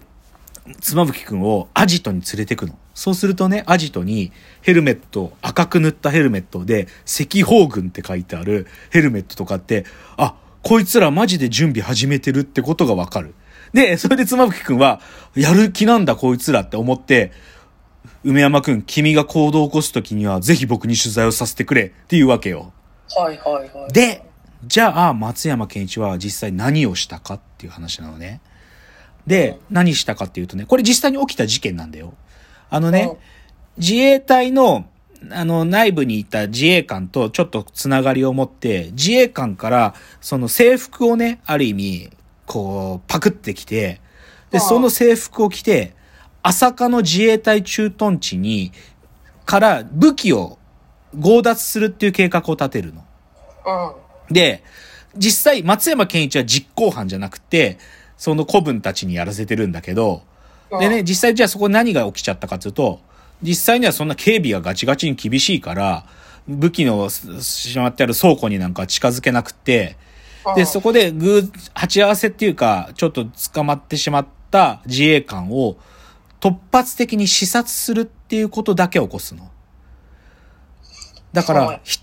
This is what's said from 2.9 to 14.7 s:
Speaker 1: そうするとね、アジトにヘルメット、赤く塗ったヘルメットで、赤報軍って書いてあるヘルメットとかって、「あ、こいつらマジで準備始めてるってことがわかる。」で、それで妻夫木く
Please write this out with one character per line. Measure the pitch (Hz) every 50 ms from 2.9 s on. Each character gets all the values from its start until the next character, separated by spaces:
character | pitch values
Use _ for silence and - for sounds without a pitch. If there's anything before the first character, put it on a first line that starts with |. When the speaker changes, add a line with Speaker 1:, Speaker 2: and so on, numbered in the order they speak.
| -
Speaker 1:
そ | - - 190
う | 185
す | 185 202
る | 196 190
と | 185 185 185
ね、 | 196 208 208
ア | - -
ジ | 170 160 139
ト | - 92 87
に | 98 110 107 92 87 - - - - - -
ヘ | - - 180
ル | 165
メ | 151 135
ッ | 117 - - -
ト、 | - 104 90 80 - _
赤 | - 120 - - 165
く | 170 - 170
塗 | 156 156
っ |
た | 156 - - 147
ヘ | 147 165
ル | 143 123
メ | 104 95
ッ |
ト | 90 - - 90 90
で、 | 110 113 104 - - - - -
赤 | - - - 143 - - 202 180
報 | - 233 220 170
軍 | 131 107 101 90
っ | 90
て | - - -
書 | - 92
い | 90 90
て | - 87
あ | 82 87
る | 101 104 98 92 - - - - -
ヘ | - 170
ル | 151 139
メ | 113 98
ッ | 92
ト | - -
と | - 95
か | - 98
っ | 90
て、 | - - 117 101 95 - - - - - -
「あ、 | - 143 - - - _ _ - -
こ | - - 226 226
い | 185
つ | - - 233
ら | 233 147
マ | 139 185 233
ジ | 185 185 156
で | 131 117
準 | 110 107 165 156
備 | 123 - -
始 | - 127 120 131
め | 139 143 131
て | - 139
る | 131 139
っ | 135
て | - - 131
こ | 120 143 165
と | - 165
が | 123 104
わ | 90 87
か | - - 92
る。」 | 82 76 - _ _ - - - - - -
で、 | 254 262 190 175
そ | 170 -
れ | - 262
で | 269 240
妻 | - 254 247 254
夫 | 208 175
木 | - -
く | -